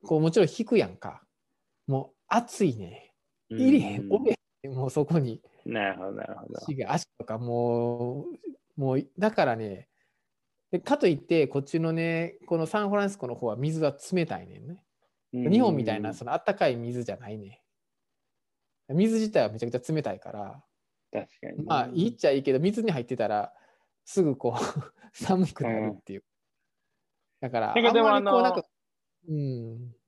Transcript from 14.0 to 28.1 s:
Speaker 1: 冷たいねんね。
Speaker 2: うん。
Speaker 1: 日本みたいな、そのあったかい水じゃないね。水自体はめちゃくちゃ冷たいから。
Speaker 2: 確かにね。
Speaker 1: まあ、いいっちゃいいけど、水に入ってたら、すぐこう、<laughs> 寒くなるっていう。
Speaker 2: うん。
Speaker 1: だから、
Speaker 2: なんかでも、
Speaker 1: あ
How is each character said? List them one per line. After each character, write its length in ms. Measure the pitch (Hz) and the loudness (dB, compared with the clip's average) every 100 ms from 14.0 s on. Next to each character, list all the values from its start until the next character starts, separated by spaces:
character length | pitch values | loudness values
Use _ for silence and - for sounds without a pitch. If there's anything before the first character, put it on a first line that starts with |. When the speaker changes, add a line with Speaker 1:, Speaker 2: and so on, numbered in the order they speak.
| - | -4
Speaker 1:
冷 140 | 185 165 | -2 -2
た 160 | 92 | -4
い 60 | 90 | -10
ね 120 | 98 | -18
ん 80 | 117 | -16
ね。 160 | 180 _ _ _ _ _ | -18 _ _ _ _ _
Speaker 2:
う 140 | 123 123 | -2 4
ん。 40 | |
Speaker 1:
日 100 | 208 | 6
本 120 | 240 | 6
み 120 | 151 113 | 4 0
た 100 | 110 | -2
い 60 | |
な、 120 | 107 | -4
そ 120 | 104 117 | -8 -6
の 80 | |
あ 20 | 160 | -4
っ 80 | - | -2
た 80 | |
か 140 | 196 165 | 2 0
い 80 | 120 | 0
水 280 | 117 123 | -4 -6
じ 80 | 117 | -6
ゃ 20 | - | -10
な 140 | 110 | -10
い 80 | 107 | -14
ね。 260 | 101 110 _ _ _ _ _ _ _ _ _ _ _ _ _ | -14 -20 _ _ _ _ _ _ _ _ _ _ _ _ _
水 260 | 143 220 226 | 2 4 4
自 160 | 214 | 2
体 120 | 196 | 2
は 60 | 110 | 2
め 80 | 110 | -2
ち 60 | |
ゃ 80 | 120 | -4
く 80 | 123 | -4
ち 100 | - | -2
ゃ 40 | |
冷 80 | 156 | -2
た 100 | 139 | -2
い 60 | 95 | -6
か 140 | - | -10
ら。 280 | 104 101 127 _ _ _ _ _ | -12 -12 -14 _ _ _ _ _
Speaker 2:
確 140 | 107 - _ | -10 -10 _
か 80 | - | -14
に 80 | - | -10
ね。 40 | 156 | -2
Speaker 1:
ま 180 | 151 120 | -2 0
あ、 40 | |
い 140 | 185 214 | 0 -2
い 20 | |
っ 60 | 233 | 2
ち 120 | 160 | 2
ゃ 40 | |
い 80 | 139 | 2
い 40 | |
け 80 | 139 | 2
ど、 80 | 131 | 2
水 240 | 175 220 | 2 0
に 80 | 220 | -2
入 120 | 151 | -2
っ 20 | 117 | -4
て 100 | 123 | -2
た 140 | 107 | -2
ら、 240 | 104 101 _ _ _ _ _ - | -2 -4 _ _ _ _ _ -6
す 140 | - | 2
ぐ 140 | 165 131 | 2 2
こ 200 | 123 113 | -2 -2
う、 60 | - - - | -4 -4 -10
<laughs> 240 | _ - | _ -20
寒 340 | - - 185 170 | -12 0 2 2
く 160 | - | 0
な 80 | 120 | -4
る 200 | 110 107 95 | -2 -2 -6
っ 80 | |
て 100 | - | -12
い 40 | 98 | -16
う。 20 | |
Speaker 2:
う 20 | |
ん。 40 | _ _ _ _ _ _ _ _ _ _ _ _ | _ _ _ _ _ _ _ _ _ _ _ _
Speaker 1:
だ 80 | 131 | -4
か 100 | 120 | -2
ら、 140 | 107 | 2
Speaker 2:
な 80 | 233 | 4
ん 20 | |
か 80 | 233 | 6
で 100 | 220 | 6
も、 60 | |
Speaker 1:
あ 120 | 220 | 6